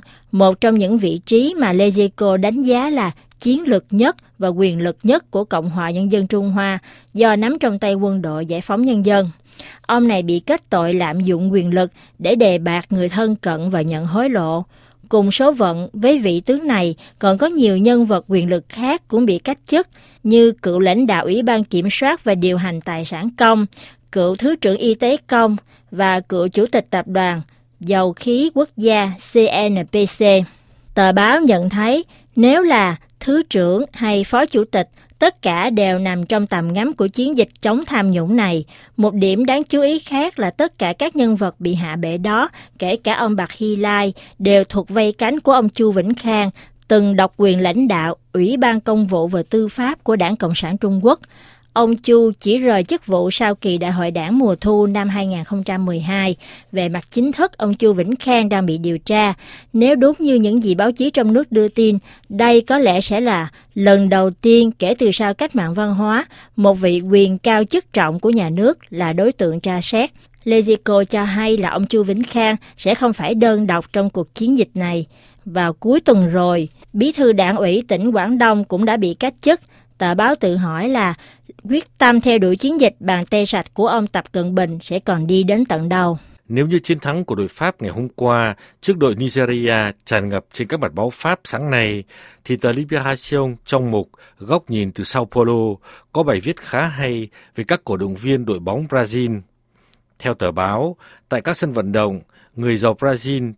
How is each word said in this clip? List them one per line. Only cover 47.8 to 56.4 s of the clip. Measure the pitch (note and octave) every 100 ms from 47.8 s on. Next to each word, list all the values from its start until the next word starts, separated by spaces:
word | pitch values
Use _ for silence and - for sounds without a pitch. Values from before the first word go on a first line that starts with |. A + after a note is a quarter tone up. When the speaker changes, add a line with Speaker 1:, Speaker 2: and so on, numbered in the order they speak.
| C4
Speaker 1:
đạo | F3 D#3+ E3+ _
Ủy | F#3 F3+ C4
ban | B3 A3+
Công | A3+ G#3+ G3+
vụ | F3+ E3+
và | F#3 E3
Tư | A3 G#3+
pháp | - B3 D4+
của | - A3
Đảng | F3 G#3+
Cộng | F3 E3+
sản | D#3+ G3
Trung | G#3 F#3+ A3
Quốc. | D#4+ - - - _ _
Ông | A3+ A3+ A3+
Chu | - A#3 A3+ G#3
chỉ | G3+ A#3+
rời | B3+ G3+
chức | F3+ E4+ -
vụ | F3+ F3+
sau | - A3 G3+
kỳ | G3+ F3
đại | F3
hội | F3+ F3
đảng | E3+ D#3+ B3
mùa | A#3+ F3
thu | G#3 G#3 G#3
năm | G3+ G3+
hai | G3+ F#3+
nghìn | F3+
không | D#3+ G3
trăm | F#3+ F#3 F#3
mười | E3+
hai. | E3 G3 F#3+ F3